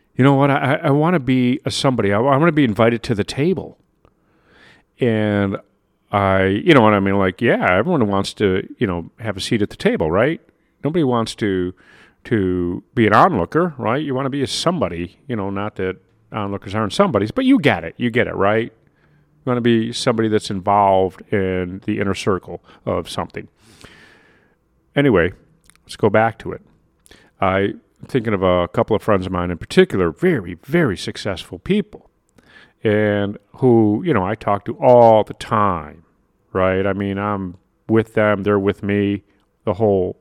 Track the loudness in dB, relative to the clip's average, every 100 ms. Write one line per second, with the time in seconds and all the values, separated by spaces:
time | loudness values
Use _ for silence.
0 | _ 2 4 4 4 2 0 -2 0 2
1 | 2 0 0 0 2 -2 -4 -2 0 0
2 | 0 2 2 2 2 2 2 2 2 2
3 | -2 -4 -4 -2 -2 -2 -6 -16 _ _
4 | _ _ _ _ _ _ -20 _ _ -4
5 | -2 0 0 0 -2 -4 -12 _ _ _
6 | _ 0 2 2 2 2 4 6 6 4
7 | 2 0 0 0 0 0 2 2 2 0
8 | 0 0 -2 -2 0 0 -4 -4 -4 -4
9 | -8 -12 -10 -8 -4 -2 -2 -2 -2 -2
10 | -2 0 0 -2 _ _ _ _ -4 -2
11 | 0 0 -2 -4 -2 -2 -4 -8 _ -20
12 | -20 _ -4 -2 0 -2 -4 -6 -6 0
13 | 2 4 4 2 0 0 -2 -4 -4 -4
14 | -4 -4 -4 -4 -4 -4 -2 -2 -4 -4
15 | -10 _ -10 -6 -6 -6 -6 -6 -6 -6
16 | _ _ -12 -8 -6 -8 -6 -4 -2 0
17 | 0 0 -2 -2 2 2 2 0 -4 -6
18 | -2 0 0 0 0 0 -2 _ _ _
19 | _ _ _ _ -4 0 2 2 0 -4
20 | -2 0 0 0 -2 -6 0 2 4 4
21 | 0 -4 -6 -2 -2 -2 -6 -8 -4 -2
22 | -2 -2 -2 -4 -4 -16 _ -12 -6 -6
23 | -6 -8 -8 -10 -18 _ _ -20 -20 -20
24 | -20 _ _ _ _ _ _ _ _ 0
25 | 2 4 2 -4 _ _ _ _ -20 -2
26 | 0 2 0 -2 -12 -14 _ _ _ _
27 | _ -20 _ -4 -2 0 -2 -6 _ _
28 | -6 -4 -2 0 2 2 0 -2 -2 -2
29 | 0 0 -2 -4 -4 -6 -2 0 2 2
30 | -2 0 -2 -2 -6 -14 -4 -2 0 -2
31 | -8 -10 -8 -8 -10 -10 -4 -2 -4 -10
32 | _ _ _ _ _ -20 -20 _ -2 0
33 | 0 0 -4 -8 _ -2 4 4 4 2
34 | 0 0 -2 -4 -2 -4 -4 0 6 8
35 | 8 6 2 -6 -2 0 2 0 -8 -18
36 | _ _ _ _ _ -2 0 0 -2 -2
37 | -4 -4 -4 -6 -8 -12 _ _ -2 0
38 | 0 0 0 0 0 0 0 -4 -2 -2
39 | -2 -4 -10 _ _ _ -6 0 2 2
40 | -2 -8